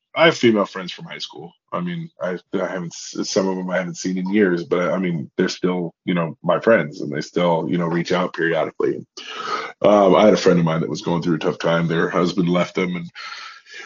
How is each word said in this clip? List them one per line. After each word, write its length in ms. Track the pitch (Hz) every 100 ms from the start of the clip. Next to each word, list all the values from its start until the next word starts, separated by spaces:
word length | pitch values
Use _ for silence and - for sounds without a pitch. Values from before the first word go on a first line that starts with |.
| _ -
I 100 | 165
have 120 | -
female 280 | 120 104 95
friends 260 | 95 90
from 140 | - 82
high 140 | 73
school. 340 | - - 85 _ _
I 80 | 90
mean, 300 | 87 85 80 -
I, 160 | 90 90 _
I 140 | 98 90
haven't 260 | 92 85
s-, 360 | - - 87 95
some 180 | 101 95
of 80 | 92
them 140 | 92
I 80 | 90
haven't 180 | 87 82
seen 220 | 92 92
in 120 | 92
years, 340 | 104 95 85
but 280 | 82 90 87
I 60 | 92
mean, 340 | 92 82 64 -
they're 100 | 92
still, 440 | - 92 90 85 - -
you 80 |
know, 240 | 87 82 71
my 160 | 87 80
friends, 420 | 110 110 76 -
and 100 | 71
they 100 | 71
still, 460 | - 90 87 82 -
you 80 | 87
know, 100 | 82
reach 240 | 85 82
out 220 | 90 90
periodically. 720 | - 82 80 76 - - - - - - - - - - -
Um, 340 | 98 104 95 82
I 100 | 107
had 80 |
a 40 | 90
friend 220 | 95 87
of 60 | 82
mine 160 | 80
that 80 | 80
was 120 | 78
going 200 | - 85
through 140 | 87 78
a 40 |
tough 200 | 90 -
time. 280 | 82 85 82
Their 220 | 82 87
husband 400 | 90 87 95 87
left 260 | 90 85 -
them 200 | 90 87
and 140 | 85 - - - - - - -